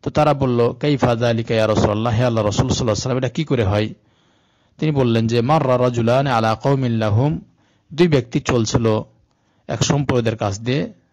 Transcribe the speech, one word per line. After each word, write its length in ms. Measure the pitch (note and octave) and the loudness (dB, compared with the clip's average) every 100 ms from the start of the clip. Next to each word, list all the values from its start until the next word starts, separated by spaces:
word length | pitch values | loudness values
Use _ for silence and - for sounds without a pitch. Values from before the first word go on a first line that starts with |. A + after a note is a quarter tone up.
তো 80 | - | -4
তারা 240 | D3+ D3+ | 0 2
বলল, 400 | C#3+ C3+ A#2+ A#2+ | 2 0 2 0
"কাইফা 420 | B2+ D3 C#3 B2+ A#2 | 0 -2 0 0 2
যালিকা 380 | A#2+ A2+ A2+ | 0 0 -2
ইয়া 140 | A2+ A2 | 0 2
রাসূলুল্লাহ, 460 | G#2 G#2+ G#2+ A2+ | 2 0 0 0
হে 120 | A2+ B2 | 0 0
আল্লাহ 200 | A2+ G#2 | 0 0
রাসূল 240 | G2+ C3 | 0 -2
সাল্লাল্লাহু 140 | A#2+ | 0
আলাইহি 80 | B2 | -2
ওয়াসাল্লাম, 260 | G#2 C3 B2+ | -2 -2 -2
এটা 120 | B2+ | -2
কি 140 | - | -4
করে 200 | D3+ C3 | -2 0
হয়?" 300 | G2+ G2+ G#2+ - _ _ _ _ _ _ _ _ | 0 0 -2 -6 _ _ _ _ _ _ _ _
তিনি 140 | D#3 | -2
বললেন 360 | C#3+ B2 A2+ A2+ | 0 2 2 2
যে, 140 | A#2+ | 0
"মাররা 360 | A#2 D#3+ C3 B2+ | 2 0 2 2
রাজুলান 500 | B2 A#2+ A2+ B2 C#3+ | 2 0 0 2 2
আলা 280 | A#2+ A2 A2 | 0 0 0
কওমিন 360 | C3+ C#3 B2+ | 0 0 0
লাহুম", 500 | A2+ A2 G#2 C#3 E3 - _ _ _ _ | -2 0 0 0 -2 -10 _ _ _ _
দুই 140 | D3 F3 | 0 2
ব্যক্তি 320 | C#3+ A#2 D3 | 2 0 -6
চলছিল 600 | - B2+ A2+ B2 A2+ G#2+ - _ _ _ _ _ - | -2 0 0 0 0 0 -4 _ _ _ _ _ -10
এক 160 | - | -6
সম্প্রদায়ের 540 | - D3 C#3 B2+ A2+ G#2+ | -2 -2 0 0 0 -2
কাছ 220 | G#2 G2 | -4 -4
দিয়ে 340 | A2+ C3+ A3+ - _ | -4 -4 -4 -10 _